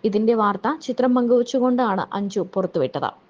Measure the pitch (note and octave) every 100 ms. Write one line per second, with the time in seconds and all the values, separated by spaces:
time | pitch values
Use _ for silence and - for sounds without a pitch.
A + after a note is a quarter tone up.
0 | A3 G#3 A3 A#3 G#3 G3 A#3 D#4 - B3
1 | B3+ B3 A#3+ A#3+ A#3+ C4 B3+ B3 A#3+ G3
2 | - G3 G3+ G3 F3+ F#3+ F#3 E3+ B2+ C#3+
3 | A#2 -